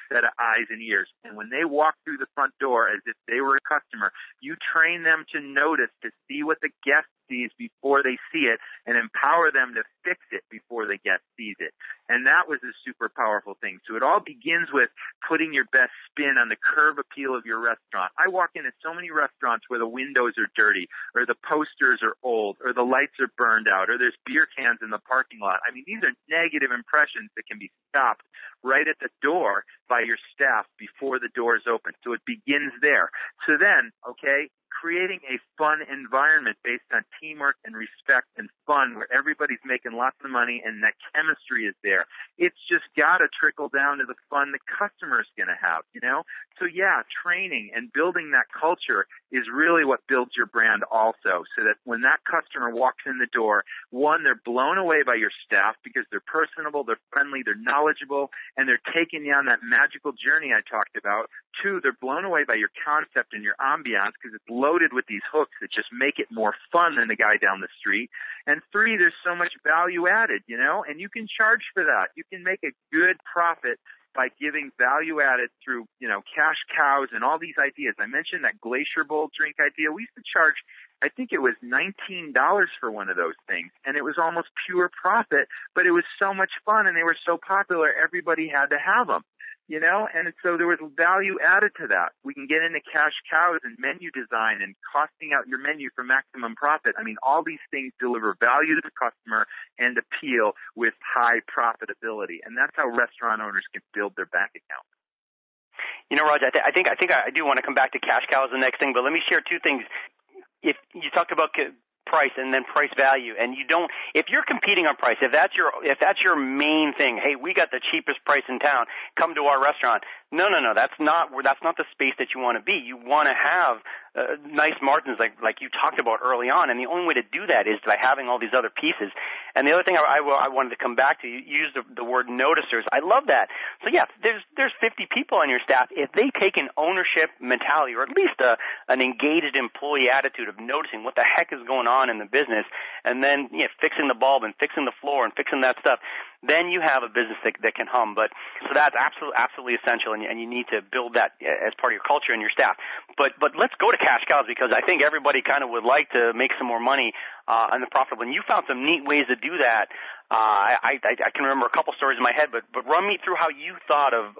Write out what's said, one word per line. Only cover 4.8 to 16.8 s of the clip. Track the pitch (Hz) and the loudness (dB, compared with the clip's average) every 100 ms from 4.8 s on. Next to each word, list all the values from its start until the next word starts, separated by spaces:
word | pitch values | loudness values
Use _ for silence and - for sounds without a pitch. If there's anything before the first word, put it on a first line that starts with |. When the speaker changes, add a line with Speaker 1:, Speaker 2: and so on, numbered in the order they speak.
| 160 175 | 2 2
Speaker 1:
them | 165 156 156 | 0 0 -2
to | 160 | -10
notice, | 139 139 151 151 113 _ | -4 0 2 2 -2 _
to | 113 _ _ | -14 _ _
see | 143 | -6
what | 151 156 | -2 -2
the | 151 _ | -4 _
guest | 139 151 156 _ | 2 2 2 _
sees | _ 123 120 _ | _ -8 -8 _
before | 117 _ 135 139 | -16 _ 2 2
they | 127 127 - | 2 -2 -6
see | 160 127 | -2 0
it, | 117 - - | 0 -4 -16
and | - 120 | -2 -2
empower | 113 - 135 170 160 | -2 0 2 4 4
them | 135 127 | 2 -2
to | 117 - _ | -4 -8 _
fix | 180 180 _ | -8 -8 _
it | 98 _ | -14 _
before | 110 _ 117 | -20 _ -8
the | 101 98 | -6 -4
guest | 101 92 _ - | -2 -4 _ -16
sees | 110 95 | -14 -10
it. | 80 _ - - | -12 _ -18 -18
And | - 120 131 | -4 0 4
that | 165 | 2
was | 160 147 | 2 -4
a | 127 - | -8 -14
super | 131 - 113 | -16 -8 -8
powerful | - 110 104 104 98 | -2 0 0 -4 -12
thing. | 101 92 - | -12 -14 -10
So | 110 | -2
it | |
all | 135 202 | 2 0
begins | 165 127 139 170 160 | -2 -12 -2 -2 0
with | 139 117 - - - | 0 0 -2 -18 -12
putting | - 160 160 143 | -4 -2 0 -2
your | 123 | 0
best | 131 123 - - | 2 2 -2 -16
spin | - 143 131 | -4 0 2
on | 113 | 0
the | 110 | 0
curb | - 156 | 0 2